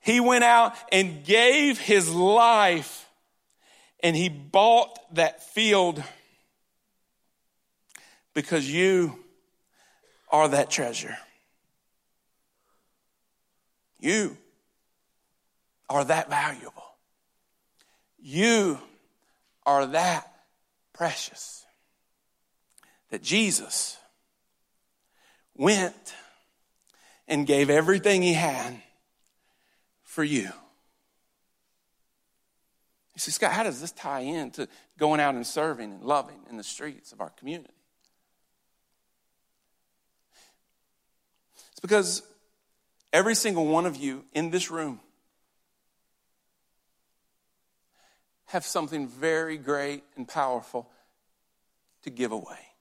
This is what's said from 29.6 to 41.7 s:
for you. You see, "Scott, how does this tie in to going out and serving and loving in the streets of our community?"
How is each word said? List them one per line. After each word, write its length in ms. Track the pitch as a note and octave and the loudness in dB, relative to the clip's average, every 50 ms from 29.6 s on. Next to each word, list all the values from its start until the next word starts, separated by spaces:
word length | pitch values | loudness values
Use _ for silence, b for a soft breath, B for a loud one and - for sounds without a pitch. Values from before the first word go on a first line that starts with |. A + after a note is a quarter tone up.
| _ _ _ _ _ _ _ _ _ | _ _ _ _ _ _ _ _ _
for 200 | _ - - D#3 | _ -6 -6 -4
you. 200 | D3 D3 B2+ G2 | -2 -2 -4 -4
You 80 | F#2+ F2+ - - _ _ _ _ _ _ _ _ _ _ _ _ _ _ _ _ _ _ _ _ _ _ _ _ _ _ _ _ _ _ _ _ _ _ _ _ _ _ _ _ _ _ _ _ _ _ _ _ _ _ | -6 -12 -18 -20 _ _ _ _ _ _ _ _ _ _ _ _ _ _ _ _ _ _ _ _ _ _ _ _ _ _ _ _ _ _ _ _ _ _ _ _ _ _ _ _ _ _ _ _ _ _ _ _ _ _
see, 140 | E3 - - | -12 -10 -8
"Scott, 200 | D#3+ - A3 - | -4 -4 -2 -2
how 120 | - G3 A3+ | -2 -2 -4
does 180 | G#3 C#3 B2 | -4 -6 -8
this 100 | D3+ E3+ | -14 -16
tie 280 | - - - D3+ C#3 C3+ | -16 -14 -12 -10 -8 -8
in 320 | B2+ C3+ D#3+ E3 D3 B2 | -8 -8 -8 -8 -8 -10
to 160 | - - C3 - b b b b b _ | -10 -12 -14 -14 b b b b b _
going 200 | D3+ D3+ D#3 D3+ | -2 0 0 0
out 140 | D3 C#3+ C3+ | 0 -2 -2
and 120 | A#2+ A#2+ | -4 -8
serving 460 | - - D#3 D3+ D#3+ D3 A#2 A#2 G#2+ | -8 -6 -4 -4 -4 -6 -8 -12 -16
and 120 | G2 F#2+ G2 | -16 -14 -6
loving 360 | B2 D3 C#3+ C3 - - F#2+ F2 - | -2 -2 -2 -2 -6 -16 -20 -20 -20
in 60 | A#2 | -18
the 60 | A2 G2+ | -16 -16
streets 480 | - - - - D3+ C3+ A#2 _ - | -16 -14 -14 -14 -16 -16 -18 _ -20
of 80 | - G#2 | -16 -14
our 120 | G2 D#2 | -14 -16
community?" 420 | _ _ - C3+ E3 F3 C3+ - _ _ _ _ _ _ _ _ _ _ _ _ _ _ _ _ _ _ _ _ _ _ _ _ _ _ _ _ _ _ _ _ _ _ _ _ _ _ _ _ _ _ _ _ _ _ _ _ _ _ _ _ b b b b b b _ _ _ _ _ _ _ _ _ _ _ _ _ _ _ _ _ _ b b b b | _ _ -14 -12 -12 -12 -14 -20 _ _ _ _ _ _ _ _ _ _ _ _ _ _ _ _ _ _ _ _ _ _ _ _ _ _ _ _ _ _ _ _ _ _ _ _ _ _ _ _ _ _ _ _ _ _ _ _ _ _ _ _ b b b b b b _ _ _ _ _ _ _ _ _ _ _ _ _ _ _ _ _ _ b b b b